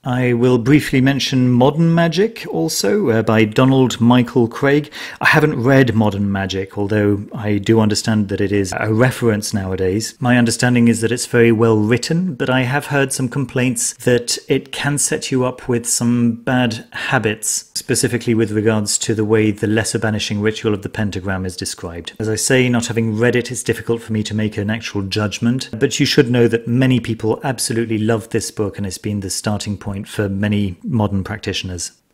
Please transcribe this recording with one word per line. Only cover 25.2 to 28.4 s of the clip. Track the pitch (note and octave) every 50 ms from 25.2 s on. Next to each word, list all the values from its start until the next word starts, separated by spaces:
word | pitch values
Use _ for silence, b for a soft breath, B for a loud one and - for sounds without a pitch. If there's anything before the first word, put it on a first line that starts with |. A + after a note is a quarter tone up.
| G#2+ G#2 F#2+ - A#2 A#2 B2 C3 - -
but | - A2 C3 C3+ - -
you | C#3+
should | C3 - - C#3 A#2+
know | B2 B2 A#2
that | A2+ A2 A#2 -
many | - A#2 B2+ C3+ C3 B2+ A#2+
people | - - A2+ A2+ - A2 A2+ - -
absolutely | D3 B2+ - - - A#2+ A2 A#2 A2+ A2+
love | G#2+ G#2+ A2 A#2 A2 G2 -
this | - A2+